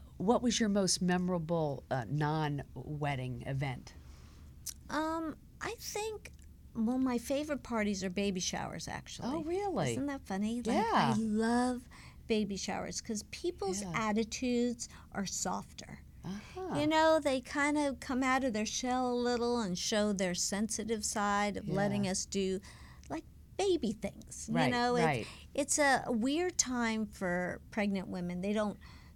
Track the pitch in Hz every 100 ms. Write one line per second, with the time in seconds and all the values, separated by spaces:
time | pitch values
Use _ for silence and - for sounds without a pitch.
0 | - - 180 240 240 208 220 202 185 -
1 | 180 180 180 180 156 170 151 139 - 131
2 | 113 147 147 156 151 143 - 135 139 147
3 | 147 135 127 120 - 139 139 120 - -
4 | - - - - - - - - - 294
5 | 311 330 320 - - - - 466 - 415
6 | 440 415 - - - - - - 220 254
7 | 262 240 233 277 302 285 - 233 208 196
8 | 185 180 202 185 - 175 - - - -
9 | - - 233 311 311 359 403 277 135 120
10 | 285 277 - 240 214 240 220 294 453 285
11 | 233 214 220 214 226 240 247 247 - -
12 | - - - 220 202 196 - 190 185 180
13 | - 214 - - 349 359 392 196 196 226
14 | 220 214 226 - 254 240 240 240 - -
15 | - - 185 - - 196 - - - -
16 | - - - 202 - 370 370 285 302 311
17 | 320 320 294 262 247 294 294 294 285 -
18 | - 254 262 262 262 214 214 - 254 254
19 | 247 247 240 240 240 240 202 180 - 220
20 | 214 196 185 175 - 196 226 - 214 220
21 | 214 226 202 202 208 190 156 - 156 202
22 | 190 190 - 196 190 190 - - - -
23 | - 320 - - - - 392 339 220 -
24 | 196 - - - - 226 247 240 247 240
25 | 160 127 104 - - - 285 - 277 254
26 | - 233 254 302 359 - 254 247 226 220
27 | 214 - 185 180 180 - - - 202 196
28 | 180 190 175 180 196 214 208 - - -
29 | -